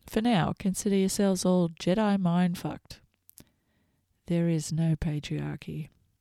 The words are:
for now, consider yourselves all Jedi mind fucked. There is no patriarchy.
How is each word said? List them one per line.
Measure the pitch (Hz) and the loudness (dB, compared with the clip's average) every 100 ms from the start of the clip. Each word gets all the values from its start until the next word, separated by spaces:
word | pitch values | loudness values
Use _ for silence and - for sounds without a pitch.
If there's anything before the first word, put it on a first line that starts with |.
| - | -6
for | 240 | -2
now, | 233 208 - 180 | 2 2 2 -2
consider | 190 185 208 196 | -4 -2 0 2
yourselves | 190 - 202 185 185 | 2 2 0 2 2
all | 180 170 | 4 2
Jedi | 165 - 185 214 196 | 0 0 2 2 2
mind | 175 175 180 175 | 2 2 2 0
fucked. | 156 - - - _ _ _ - - _ _ _ _ _ _ _ - | -8 -10 -14 -20 _ _ _ -20 -20 _ _ _ _ _ _ _ -4
There | 170 170 | 0 0
is | 160 151 | 0 -2
no | 156 165 156 | 0 0 0
patriarchy. | 165 147 - 151 147 147 - 156 147 _ _ _ | -2 -4 -4 -6 -6 -8 -10 -10 -12 _ _ _